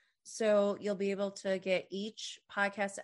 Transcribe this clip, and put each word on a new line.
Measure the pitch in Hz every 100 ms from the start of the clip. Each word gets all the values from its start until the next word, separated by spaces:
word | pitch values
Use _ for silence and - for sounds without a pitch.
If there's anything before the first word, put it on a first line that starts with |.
| _ _
So | - - 220 208 202 190
you'll | 208 190
be | 196
able | 196 196
to | 196 196 190
get | 190 180 -
each | 196 214 - - - _
podcast | 202 202 214 196 -